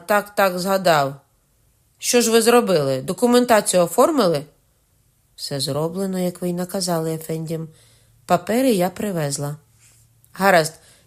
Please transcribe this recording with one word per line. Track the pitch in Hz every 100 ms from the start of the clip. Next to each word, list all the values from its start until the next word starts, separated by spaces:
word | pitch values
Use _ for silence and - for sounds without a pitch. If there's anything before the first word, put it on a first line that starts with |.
| -
так, | 208 196 -
так, | 196 180
згадав. | 185 196 180 156 139 139 _ _ _ _ _ _ _ _
Що | - 240
ж | 226
ви | 226
зробили? | 226 240 202 165 139 131
Документацію | 143 180 240 247 247 214 208 180
оформили?» | 170 - 311 294 185 147 151 _ _ _ _ _ _ _ _ -
«Все | - 139
зроблено, | 131 139 165 180 196 185
як | 180 175
ви | 180
й |
наказали, | 175 180 196 180 165 160
ефендім. | 160 160 160 160 160 160 _ _ _ _ _ -
Папери | 175 - 226 269
я | 196 180
привезла». | 185 208 170 143 139 143 151 _ _ _ _ _ _ _
«Гаразд, | - 196 175 156 - _ _